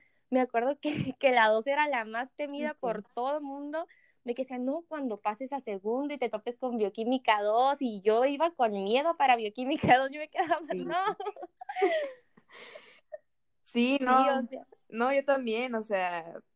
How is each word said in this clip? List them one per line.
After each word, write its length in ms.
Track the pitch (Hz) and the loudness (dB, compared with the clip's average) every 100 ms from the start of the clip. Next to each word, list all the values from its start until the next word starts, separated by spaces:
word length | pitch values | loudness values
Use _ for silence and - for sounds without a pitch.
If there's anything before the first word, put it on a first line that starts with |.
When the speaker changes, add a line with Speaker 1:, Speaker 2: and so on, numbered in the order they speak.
| _ _ _ | _ _ _
Speaker 1:
Me 100 | 254 | 0
acuerdo 380 | 247 233 247 294 | 2 0 0 0
que, 100 | 302 | -2
<laughs> 280 | 294 269 - | -2 -4 0
que 140 | 269 | 4
la 160 | 247 220 | 6 6
dos 180 | 220 226 | 4 2
era 220 | 285 294 | 0 0
la 160 | 254 | 0
más 280 | 220 226 254 - | -4 -6 -6 -8
temida 380 | 294 285 302 | -8 -4 -6
Speaker 2:
Ok. 40 | 302 | -4
Speaker 1:
por 240 | 247 214 196 | -4 -4 -8
todo 240 | - 254 302 | -6 -4 -4
el 40 | |
mundo, 460 | 285 277 285 311 349 _ _ _ | -6 -10 -8 -8 -8 _ _ _
de 100 | 240 | -6
que 80 | 240 | -6
decían, 220 | 262 254 | -6 -4
"No, 200 | 247 311 339 | -4 -4 -6
cuando 320 | 311 269 208 | -6 -4 -4
pases 320 | 208 214 262 | -4 -4 -6
a 80 | 277 | -6
segundo 540 | 233 196 202 247 285 | -6 -6 -2 -2 -2
y 40 | 294 | -4
te 100 | 233 | -4
topes 280 | 214 254 240 | -4 -8 -6
con 180 | 254 233 | -4 -2
bioquímica 640 | 196 202 226 262 247 214 | -2 -2 -2 0 2 2
dos", 340 | 208 220 269 285 | 2 2 2 2
y 220 | 254 208 | -4 -2
yo 220 | 196 220 | 2 4
iba 260 | 269 277 330 | 2 2 0
con 180 | 339 233 | 2 0
miedo 440 | 202 196 240 311 330 | 0 0 2 2 2
para 180 | 269 240 | 4 4
bioquímica 520 | 214 226 254 294 - | 0 -4 -4 0 4
<laughs> 100 | 254 | 4
dos, 120 | 269 | 4
yo 80 | 302 | -6
me 80 | 302 | -6
quedaba, 320 | - 330 320 311 | -2 0 -2 -2
Speaker 2:
Sí. 140 | 330 349 | -6 -4
Speaker 1:
"No". 80 | 339 392 - 403 - 349 - - 740 381 330 554 508 _ _ _ - - 622 - - _ - _ _ _ _ | -2 -2 -4 -8 -10 -14 -16 -12 0 0 0 -4 -10 _ _ _ -20 -20 -20 -20 -20 _ -20 _ _ _ _
Speaker 2:
Sí, 340 | - 240 247 277 254 | -4 0 2 2 4
Speaker 1:
Sí, 220 | 254 269 | 4 4
Speaker 2:
no, 0 | |
Speaker 1:
o 160 | 269 233 | 2 -2
sea. 180 | 262 - _ _ | -8 -16 _ _
Speaker 2:
no, 240 | 220 247 | -2 0
yo 120 | 277 | 2
también, 500 | 277 269 240 220 254 | 2 0 0 -2 -2
o 80 | 226 | -4
sea, 580 | 220 196 180 175 165 165 - | -2 0 0 -4 -8 -14 -18